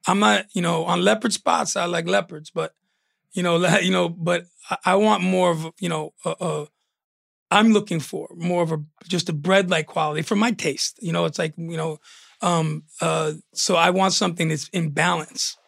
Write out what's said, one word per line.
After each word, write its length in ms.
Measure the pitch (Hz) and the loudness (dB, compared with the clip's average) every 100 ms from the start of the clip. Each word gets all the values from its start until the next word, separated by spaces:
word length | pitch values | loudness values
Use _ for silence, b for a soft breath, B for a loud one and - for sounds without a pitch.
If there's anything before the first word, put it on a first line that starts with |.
| - | 0
I'm 140 | 196 | 2
not, 260 | 214 202 - | 4 2 0
you 100 | 190 | -4
know, 220 | 170 165 | 0 0
on 180 | 170 175 | 0 0
leopard 300 | 185 214 233 | 2 2 0
spots, 440 | - - 165 151 - | -2 0 0 0 -2
I 100 | 170 | -2
like 200 | 170 170 | -2 0
leopards, 440 | 196 190 156 156 | -2 -2 -14 -10
but, 240 | 170 - _ _ _ _ _ _ | -6 -6 _ _ _ _ _ _
you 100 | - | -4
know, 140 | 175 170 | 0 2
<laughs> 60 | |
le-, 180 | 175 190 | 2 2
you 100 | 180 | 2
know, 180 | 185 175 | 0 0
but 360 | 175 170 175 175 _ - | -2 -2 -2 -4 _ -8
I, 80 | 185 | -4
I 100 | - 190 | 2 4
want 260 | 214 208 | 4 2
more 280 | 185 185 180 | 2 2 2
of, 220 | 165 160 _ | 0 -6 _
you 80 | 175 | -4
know, 240 | 156 156 _ | -4 -6 _
a, 120 | 170 160 | -8 -4
a, 260 | 170 151 147 _ _ _ _ _ _ _ _ | -4 -4 -8 _ _ _ _ _ _ _ _
I'm 220 | 196 226 | 4 6
looking 260 | 214 208 170 | 4 2 -6
for 300 | 139 185 - 170 | -6 -10 -12 -8
more 260 | 170 175 | -2 0
of 80 | 165 | 0
a, 100 | 160 151 _ - | -4 -8 _ -6
just 200 | 175 - | -4 -2
a 40 | |
bread-like 560 | 156 160 190 185 165 156 | -4 2 2 4 -2 -2
quality 340 | - 156 151 | -2 -2 -4
for 140 | 160 202 | -2 2
my 160 | 233 | 2
taste. 480 | 214 160 - - - | 0 -4 -4 -6 -6
You 100 | 180 | -4
know, 120 | 170 | -2
it's 140 | 165 151 | -2 -2
like, 160 | 160 156 | -6 -6
you 200 | 165 165 | -10 -6
know, 220 | 160 - B B B B | -6 -8 B B B B
um, 420 | 175 170 160 156 - - | 0 0 0 -4 -10 -4
uh, 320 | 170 160 156 156 _ | -2 0 -2 -6 _
so 200 | - - | -6 0
I 160 | 175 175 | 4 4
want 220 | 185 190 | 4 2
something 360 | - 190 170 165 | 2 -2 0 -2
that's 200 | 156 - | -2 -4
in 220 | 190 165 | -4 -2
balance. 680 | 143 170 175 151 - - - | 0 0 0 -4 -8 -8 -8